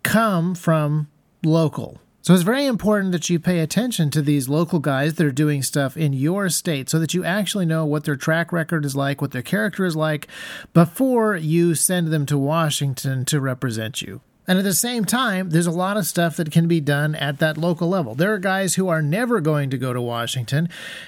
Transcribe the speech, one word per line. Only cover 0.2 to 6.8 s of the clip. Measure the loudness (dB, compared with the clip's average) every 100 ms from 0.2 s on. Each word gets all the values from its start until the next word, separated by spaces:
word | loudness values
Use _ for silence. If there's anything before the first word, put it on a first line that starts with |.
| 4 2 0 -2
from | 2 2 2 0 -2 _ _ _
local. | 2 4 2 -2 -10 -12 _ _
So | 4
it's | 6
very | 6 2 2
important | 0 2 2 2
that | -2 0
you | 0
pay | 2 0
attention | 0 0 0 0 0
to | 2
these | 2 2 2
local | 0 0 0
guys | 0 0 0
that | 2 0
are |
doing | 2 0 0
stuff | -2 -2 -2 0
in | -2
your | 0 0 0 -2
state | -2 -2 -4